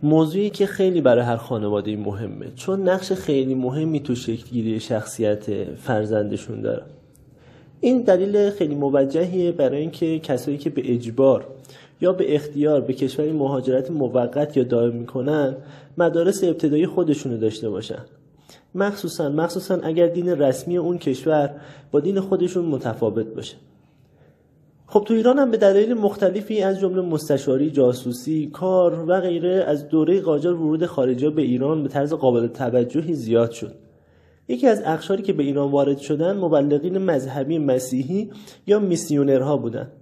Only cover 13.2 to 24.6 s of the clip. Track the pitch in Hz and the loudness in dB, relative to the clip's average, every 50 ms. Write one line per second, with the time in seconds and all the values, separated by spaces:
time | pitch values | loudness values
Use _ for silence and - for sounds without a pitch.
13.2 | 151 151 160 151 139 135 139 131 123 127 127 131 131 - 170 151 139 120 107 123 | -2 -2 0 0 0 0 -2 -2 0 2 0 0 0 -2 -2 -2 -2 2 2 2
14.2 | 120 120 - 143 147 147 - 135 127 123 123 117 117 120 117 117 120 117 - 127 | 0 2 0 -2 -2 0 2 0 0 2 2 2 2 2 0 -4 -8 -8 -6 -4
15.2 | 123 139 151 156 143 131 131 - - - - - - - - - 175 165 160 170 | -2 0 0 0 0 0 -2 -4 -14 -20 -20 -20 -20 -18 -2 0 0 2 2 2
16.2 | 170 180 190 196 - 175 160 165 - 156 139 151 165 180 - - 180 156 143 143 | 2 2 0 2 0 0 0 2 0 0 2 2 0 0 0 -2 0 0 0 -2
17.2 | - 139 120 113 110 110 107 - - 110 104 - 107 - - - - - - _ | -2 -6 -4 -2 -2 -2 -2 -2 -6 -6 -6 -6 -8 -8 -12 -12 -12 -16 -20 _
18.2 | _ _ _ _ _ _ - - _ _ _ 180 196 202 208 202 - 170 - - | _ _ _ _ _ _ -20 -20 _ _ _ -2 -2 -2 -2 -4 -6 -8 -4 -2
19.2 | 165 143 143 151 160 170 175 190 - - 190 175 - 160 160 165 175 170 170 180 | -2 0 0 0 0 0 -2 -4 -4 -2 -2 -2 -2 -2 2 4 4 4 4 0
20.2 | 175 180 175 143 147 135 127 131 - - 175 180 160 165 180 170 - 147 131 127 | -2 -2 0 2 2 2 2 0 -2 -4 -2 -2 0 -2 -4 -2 -2 -2 -4 -2
21.2 | - 160 156 151 143 139 - - - - - - - - - 147 143 180 196 196 | 0 0 2 2 2 0 -4 -10 -20 -20 -20 -20 -16 0 0 0 2 2 -2 -2
22.2 | 190 196 - 165 175 180 180 185 175 165 147 127 - 123 113 - - 110 101 113 | 0 0 0 0 0 0 0 -2 0 0 -2 -2 -2 -4 -4 0 -2 0 0 0
23.2 | 110 - - - - - - - _ _ _ _ _ _ _ _ _ _ _ _ | -4 -4 -8 -12 -12 -12 -16 -20 _ _ _ _ _ _ _ _ _ _ _ _
24.2 | _ _ _ _ _ _ _ _ | _ _ _ _ _ _ _ _